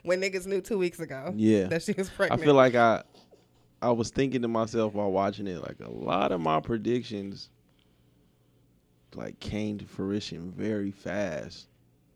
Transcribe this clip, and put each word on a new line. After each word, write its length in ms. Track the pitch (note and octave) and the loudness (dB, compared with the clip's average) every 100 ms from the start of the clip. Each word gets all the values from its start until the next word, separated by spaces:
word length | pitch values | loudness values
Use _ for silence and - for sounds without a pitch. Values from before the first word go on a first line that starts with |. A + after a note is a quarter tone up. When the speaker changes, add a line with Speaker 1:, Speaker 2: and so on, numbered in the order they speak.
Speaker 1:
when 180 | E3+ F#3 | 0 0
niggas 240 | G3 F#3+ F#3 | 0 -4 -4
knew 160 | F#3+ | -4
two 160 | - G#3 | -2 -2
weeks 220 | F3+ - | -2 -4
ago 340 | D#3+ C3+ D3+ G#2+ | -10 -8 -8 2
Speaker 2:
Yeah. 280 | A2 G#2+ F#2 | 6 6 4
Speaker 1:
that 120 | E3 | -2
she 120 | - | -2
was 140 | G3 F#3+ | -4 -4
Speaker 2:
I 40 | |
Speaker 1:
pregnant. 300 | - F#3 - | -2 0 4
Speaker 2:
feel 100 | D3+ | 6
like 220 | C#3 C3 A#2+ | 8 8 8
I, 260 | A#2 G#2 - - _ - _ _ _ _ | 6 4 -2 -20 _ -20 _ _ _ _
I 80 | A#2+ | 0
was 180 | A#2 G#2+ | 2 0
thinking 320 | - C3+ B2+ | 0 0 0
to 40 | A#2 | 0
myself 460 | A2+ A2+ A2+ G#2+ | 0 0 0 0
while 180 | G#2 G2+ | 0 0
watching 360 | F#2 G2 G#2 G2+ | 2 2 -2 -8
it, 120 | E2+ | -8
like, 140 | - - | -10 -12
a 60 | A1 | -12
lot 420 | A1+ - F2+ - | -8 -2 0 2
of 80 | F3 | 0
my 200 | D#3 D#3 | 0 -2
predictions, 880 | - A#2 G#2 A#2+ A#2 G2+ G2 F#2+ - _ _ _ _ _ _ _ _ _ _ _ _ _ _ _ _ - | -2 -4 -2 -2 -4 -8 -8 -12 -18 _ _ _ _ _ _ _ _ _ _ _ _ _ _ _ _ -12
like, 240 | G#1+ - | -12 -10
came 400 | - G#2 G#2+ G#2 | -8 -4 -4 -6
to 60 | G2 | -10
fruition 680 | - F#2+ G#2 - E2 F2+ | -6 -2 -2 -4 -10 -10
very 400 | F2+ G#2 G#2+ G2 | -6 -4 -2 -4
fast. 760 | - - G2 G2 D#2 - - - _ _ _ _ | -8 -6 -4 -4 -6 -10 -16 -20 _ _ _ _